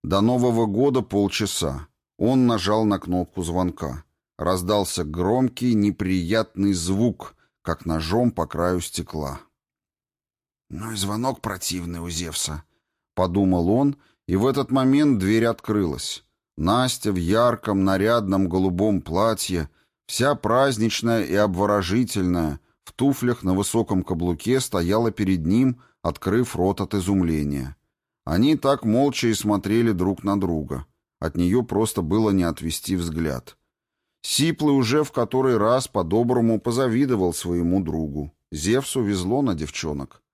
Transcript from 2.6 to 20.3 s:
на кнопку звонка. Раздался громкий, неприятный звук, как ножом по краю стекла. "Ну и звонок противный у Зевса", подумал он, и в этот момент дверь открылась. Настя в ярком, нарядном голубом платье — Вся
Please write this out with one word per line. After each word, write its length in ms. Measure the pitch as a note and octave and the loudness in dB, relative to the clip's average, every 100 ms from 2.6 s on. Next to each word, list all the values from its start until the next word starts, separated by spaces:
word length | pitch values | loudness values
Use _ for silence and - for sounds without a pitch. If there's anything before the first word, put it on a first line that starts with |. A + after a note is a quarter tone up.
| F2+ G#2+ | 0 0
на 140 | A2 G2 | 2 0
кнопку 440 | - F2+ F2 - | -2 -4 -4 -6
звонка. 600 | E2+ F2 F#2 - D#2 C2 - _ _ - | -4 -2 -2 -4 -8 -10 -14 _ _ -6
Раздался 680 | D#2 F#2 F2 G#2 F#2+ - | -2 -2 0 0 0 -4
громкий, 720 | D#2 D#2+ F2+ B2 C3 - B2 | -4 0 2 2 0 0 0
неприятный 1000 | A2 G2+ - F#2 F#2 E2+ A2 G#2+ - G2+ | 4 2 0 0 0 2 0 -2 0 0
звук, 640 | F#2 E2+ F#2+ A#2+ - - _ _ _ | 2 0 2 2 0 -12 _ _ _
как 240 | - D#2+ E2+ | -6 -6 -2
ножом 440 | D#2+ D#2 G#2 B2 | -4 0 2 0
по 160 | - D#2+ | 0 -6
краю 340 | D2+ F2 F2+ | -2 0 0
стекла. 600 | - - - D#2+ C#2+ C2+ - _ _ _ _ _ _ _ _ _ _ _ _ | -4 -8 -8 -6 -8 -10 -16 _ _ _ _ _ _ _ _ _ _ _ _
"Ну 220 | D#2 A2 | -14 -10
и 40 | A2 | -6
звонок 440 | G2 G#2+ B2+ B2+ | -4 -2 -4 -4
противный 600 | A2+ F#2 - F#2 E2+ E2+ | -8 -6 -6 -6 -8 -8
у 80 | E2+ | -8
Зевса", 560 | E2 E2+ D2+ - D2+ - _ _ _ _ | -6 -6 -6 -6 -8 -12 _ _ _ _
подумал 540 | - F#2 F2+ F#2+ F2+ E2+ | -4 0 2 2 4 4
он, 260 | A2+ C#3+ C#3 _ _ - | 2 2 -2 _ _ -2
и 80 | F#2+ | 0
в 100 | B2 | 2
этот 240 | C3+ B2+ | 0 0
момент 480 | C3 C3 C#3 D3+ A#2 | 2 4 4 4 2
дверь 280 | F#2+ A2 A#2 | 2 2 2
открылась. 760 | A2+ - G#2 F2+ C2 - - _ _ _ - | 0 -2 0 0 -2 -8 -10 _ _ _ -4
Настя 560 | D#2+ A#2 B2+ - A2 | 0 2 0 -2 -2
в 40 | F#2 | -2
ярком, 680 | E2 G#2+ A#2+ A#2 - G2 | 2 4 4 2 -2 0
нарядном 640 | F#2+ F#2+ G#2 A#2 G2+ F#2+ F#2+ | 2 2 2 2 0 0 2
голубом 520 | F#2 F#2+ F2 G#2+ G2 | 0 0 0 0 0
платье — 680 | - E2+ A2 A2 - F2+ D2 _ _ _ _ | -2 0 0 0 -2 -4 -4 _ _ _ _
Вся 280 | - C3 | -2 0